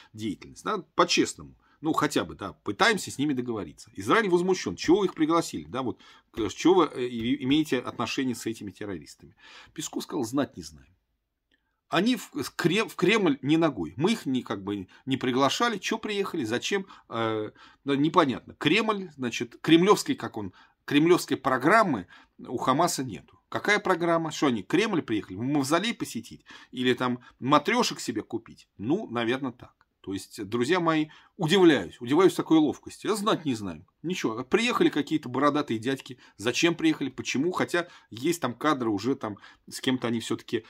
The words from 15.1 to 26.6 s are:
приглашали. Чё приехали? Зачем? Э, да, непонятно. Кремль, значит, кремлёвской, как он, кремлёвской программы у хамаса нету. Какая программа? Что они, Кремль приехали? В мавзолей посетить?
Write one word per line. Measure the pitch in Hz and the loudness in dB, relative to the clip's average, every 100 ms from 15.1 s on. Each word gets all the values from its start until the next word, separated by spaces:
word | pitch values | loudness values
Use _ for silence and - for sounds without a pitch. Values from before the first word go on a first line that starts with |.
| 131 | -2
приглашали. | 127 131 139 - 240 202 | 0 2 2 2 -2 -2
Чё | - 220 | -4 -6
приехали? | 214 202 190 170 110 | -4 -4 -2 -4 -2
Зачем? | 117 - 202 190 - - | -4 -2 -4 -4 -16 -10
Э, | 117 113 110 107 - - _ 135 | -4 -2 -2 -6 -12 -20 _ -2
да, | 139 | 0
непонятно. | 156 180 147 98 - - | 4 4 2 0 -8 -2
Кремль, | 147 202 220 202 180 139 | 2 2 2 -2 -6 -6
значит, | 123 - 120 - | -6 -4 -8 -6
кремлёвской, | - 165 190 - - 135 | 4 6 6 4 2 -4
как | 113 117 | -6 -8
он, | 98 - _ _ - | -10 -12 _ _ 0
кремлёвской | 143 165 175 - 127 | 2 6 4 2 -2
программы | 139 127 143 220 190 113 87 - _ - | 0 2 4 4 4 0 -6 -18 _ -20
у | - 123 | -10 -4
хамаса | - 139 170 - | 0 2 2 0
нету. | 131 78 - _ _ | -6 -10 -16 _ _
Какая | 120 - 208 | -4 2 2
программа? | 190 170 170 165 160 | 2 0 2 0 -2
Что | - 147 | 0 0
они, | 113 | 0
Кремль | - 202 220 170 | 0 2 2 -2
приехали? | - 104 90 92 | -2 -4 -4 -6
В | |
мавзолей | 127 147 131 170 226 | -2 0 2 0 0
посетить? | - 151 117 - - _ - | -6 -8 -10 -12 -20 _ -20